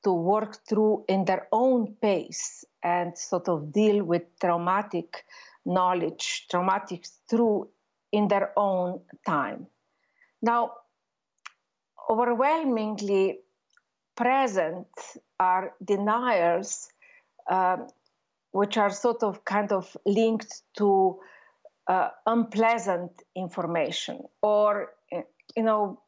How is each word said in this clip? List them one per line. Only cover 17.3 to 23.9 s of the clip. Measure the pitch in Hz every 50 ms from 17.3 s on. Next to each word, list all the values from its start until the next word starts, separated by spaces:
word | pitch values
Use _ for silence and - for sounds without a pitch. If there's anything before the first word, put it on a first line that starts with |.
| _ _ - -
um, | 185 185 185 180 185 180 - - - _ _ _ _ _ _ _ _ _ _ _ _
which | 196 202 202 208 233
are | 208 202
sort | 190 - - 240 226 233 233
of | 208 185 - _
kind | - 202 202 214 196 208
of | 190 180 - - - _
linked | 202 202 202 226 226 226 220 - - - - _ _ _ -
to, | 208 202 196 196 190 190 180 - - - - - - _ _ _ _ - _ _ _ -
uh, | 180 185 156 - - - _
unpleasant | - 226 233 226 226 214 202 226 226 233 233 - 196 185 175 175 175 - - - _ _
information | 180 185 175 - - 170 165 170 165 151 120